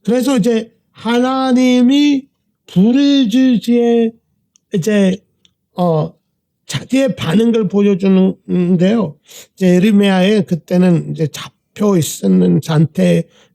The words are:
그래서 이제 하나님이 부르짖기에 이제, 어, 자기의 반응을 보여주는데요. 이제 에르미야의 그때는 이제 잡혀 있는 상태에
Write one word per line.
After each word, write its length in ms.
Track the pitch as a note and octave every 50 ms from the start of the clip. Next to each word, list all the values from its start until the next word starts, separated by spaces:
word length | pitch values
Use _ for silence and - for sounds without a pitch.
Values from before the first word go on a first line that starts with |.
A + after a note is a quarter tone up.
| -
그래서 340 | G3 A#3 B3+ A3+ C#4 C#4
이제 360 | A#3 F3 A#3+ A3+ A3 A3 - _ _ _ _
하나님이 1400 | _ - - A3 A#3+ A#3+ B3 B3+ C4 C4 C4 C4 B3 B3+ B3+ B3+ B3 B3 A#3+ B3 C#4 C#4+ D4 D4 C#4+ C4+ - _ _ _ _ _ _ _ _
부르짖기에 1500 | - - F3 G3 A#3 B3 C#4 C#4+ C#4+ C#4 C#4 C4 G3 A3 C4 C4 B3+ B3 F#3+ - A#3 A#3+ A#3+ A#3 A#3 A#3 A#3 A#3 A3+ A3+ _ _ _ _ _ _ _ _ _ _ _ -
이제, 420 | F#3+ D3+ G#3+ G#3 G3+ G3 F#3 F#3 - _ _ _ _ _ _ _ _ _ _ -
어, 380 | F#3 F3+ F3 D#3+ D#3 D#3+ E3 - _ _ _ _ _ _ _ _ _ _
자기의 480 | - - - - - B3+ C4+ C4+ B3 -
반응을 520 | - - E3 F3 G#3+ A3+ A#3 A3+ A3+ G#3+ E3+
보여주는데요. 1500 | G3 G3+ G3+ G3+ G3 F3 G3 F#3+ F#3+ F#3 F#3+ F#3+ - _ _ - F3+ F3+ F3 F3 F#3 D#3+ F3+ F#3+ A3+ A#3 F#3+ D3 - _ _ - - - - _ _
이제 220 | - F#3+ F3+ F3+
에르미야의 680 | F3+ F3+ A3+ G3+ G3+ G3+ G3 F#3+ F#3 F3+ G3+ A3 G#3 -
그때는 680 | - F3+ D3+ - - F3+ F3+ F#3 F#3 E3+ D3+ D3+ D3+ D3
이제 160 | D3 D#3+ C#3+
잡혀 680 | - - - - _ _ _ _ - - G#3 G#3 G3 E3+
있는 640 | D3 - - - G3 G3 F#3 F#3 F3+ F3+ F3 D#3+ -
상태에 640 | - D#3+ D#3 D#3+ - - F#3 F#3 F3 E3+ E3+ - _ _ _ _ _